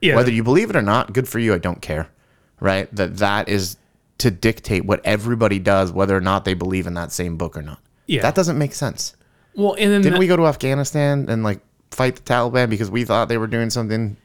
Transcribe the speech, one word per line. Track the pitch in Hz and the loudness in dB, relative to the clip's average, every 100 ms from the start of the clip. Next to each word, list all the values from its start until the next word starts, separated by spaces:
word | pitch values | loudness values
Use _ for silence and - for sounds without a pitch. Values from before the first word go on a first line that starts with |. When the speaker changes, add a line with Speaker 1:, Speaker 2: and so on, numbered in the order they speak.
Speaker 1:
Yeah. | 190 127 | 2 4
Speaker 2:
whether | 123 | 4
you | 113 | 2
believe | 113 143 226 | 4 4 2
it | 185 | 0
or | |
not, | 101 113 - | 2 2 0
good | 101 127 | -2 -2
for | 110 | -2
you, | 117 | 0
I | 92 | 0
don't | 90 87 | 0 -6
care, | - 78 - _ _ _ _ _ | -6 -6 -6 _ _ _ _ _
right? | 95 95 - | 0 0 -2
That | 101 90 90 | -4 -4 -2
that | 101 101 - | 0 0 0
is | 101 92 - _ _ _ - | -2 -2 -8 _ _ _ -2
to | 123 | -2
dictate | 87 110 110 - 98 92 | 0 0 -2 -2 -4 0
what | 101 - | -2 0
everybody | 107 110 117 110 98 | -2 0 0 2 2
does, | 92 98 95 | 2 2 2
whether | 90 98 95 | 0 2 2
or | |
not | 92 98 95 | 2 0 0
they | 90 | -2
believe | 90 95 87 | -2 -2 -4
in | 87 | -6
that | 82 | -8
same | - 87 82 | -6 -6 -6
book | 85 80 | -8 -8
or | |
not. | 76 76 _ _ - | -14 -16 _ _ -4
Speaker 1:
Yeah. | 143 | 0
Speaker 2:
That | 104 156 | 2 2
doesn't | 170 147 | 0 0
make | 143 | -2
sense. | - 135 - - - _ _ _ - | -2 -6 -6 -10 -12 _ _ _ -2
Speaker 1:
Well, | 202 190 | -2 2
and | 208 | 2
then | 202 | 4
Speaker 2:
Didn't | 190 180 | 4 4
Speaker 1:
that | |
Speaker 2:
we | 185 | 4
go | 180 | 4
to | 160 | 2
Afghanistan | 139 131 135 143 151 143 143 135 | 2 -2 -2 -2 0 0 0 0
and, | 113 | -2
like, | 110 95 - _ _ | -2 -4 -8 _ _
fight | - 127 123 | -2 -2 -2
the | |
Taliban | - 123 120 123 120 | -2 0 2 2 0
because | 107 104 | 0 -2
we | 110 | -2
thought | 117 110 110 | 0 0 2
they | 117 | -2
were | 110 | -2
doing | 117 113 | -2 -2
something | 123 110 110 113 104 | -2 -2 -2 -2 -6